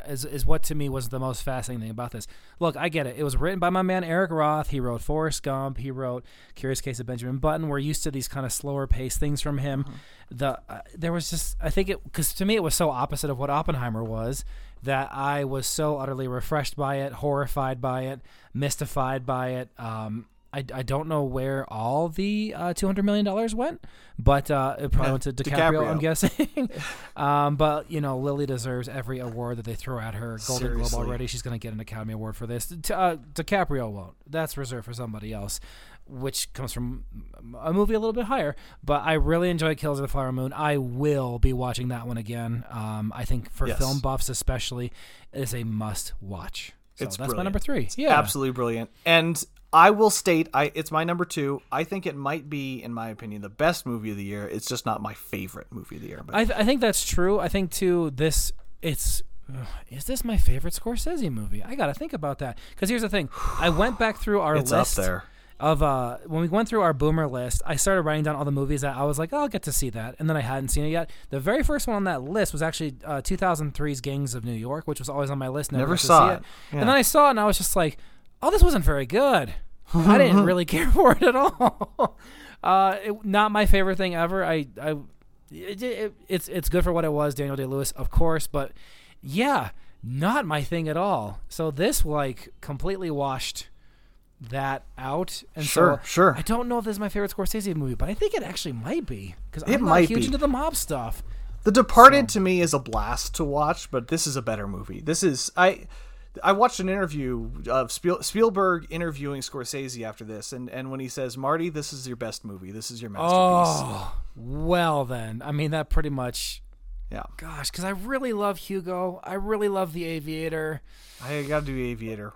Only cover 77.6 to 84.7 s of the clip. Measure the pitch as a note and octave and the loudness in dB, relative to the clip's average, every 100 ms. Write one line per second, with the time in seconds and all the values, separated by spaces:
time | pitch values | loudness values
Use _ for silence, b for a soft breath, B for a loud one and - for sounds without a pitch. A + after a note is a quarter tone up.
77.6 | F3 F#3+ D#3 - b b b - D4 G4+ | 2 2 2 0 b b b -2 4 8
78.6 | F4+ B3+ D3+ C#3+ B2+ G3 C#4 F#3+ A#2 - | 8 8 4 2 2 4 6 4 2 -6
79.6 | - - - E3 E3+ B3 C4 G3 F#3 F3+ | -8 -12 0 4 8 10 10 8 6 4
80.6 | E3 - C#4+ - D4 - A#3+ B3+ C#4+ - | 2 2 6 10 10 10 6 6 4 4
81.6 | B3 - G3+ - - - B B B B | 2 2 -6 -2 -2 -2 B B B B
82.6 | - F#3+ F#3+ G3 G#3 G#3+ G3+ G3+ G#3+ G#3 | 2 4 4 0 -4 -6 0 2 4 6
83.6 | G3+ G3 F#3+ F#3 F#3 E3+ E3+ F#3+ E3 D#3+ | 8 8 6 2 0 0 0 0 0 0
84.6 | C3+ | -2